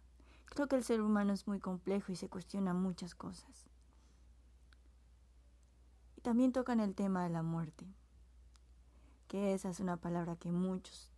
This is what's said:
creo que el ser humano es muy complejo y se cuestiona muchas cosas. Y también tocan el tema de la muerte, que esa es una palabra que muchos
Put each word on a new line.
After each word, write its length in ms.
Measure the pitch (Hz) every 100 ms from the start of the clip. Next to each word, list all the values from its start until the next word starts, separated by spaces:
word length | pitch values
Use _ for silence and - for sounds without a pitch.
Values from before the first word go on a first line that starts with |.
| - - - -
creo 240 | - - 285
que 80 | 262
el 80 |
ser 180 | 233 226
humano 300 | 214 208 202
es 160 | 196 -
muy 140 | 196
complejo 500 | 190 180 - 196 196
y 60 | 175
se 100 | 190
cuestiona 460 | 190 - 196 190
muchas 420 | 180 190 175 175 -
cosas. 540 | - 180 - - - - - - - - - - - - - - - - - - - - - - - - - - - -
Y 40 |
también 300 | 247 233 254
tocan 300 | 254 247 233
el 140 | 208 190
tema 280 | 196 185
de 60 | 175
la 140 | 165
muerte, 440 | 165 165 160 - 180 - - - - - - - - - - - - - -
que 240 | 190 202
esa 160 | 190 196
es 100 | 170
una 160 | 185 170
palabra 400 | 175 175 170 165
que 160 | 175
muchos 640 | 175 185 185 - - -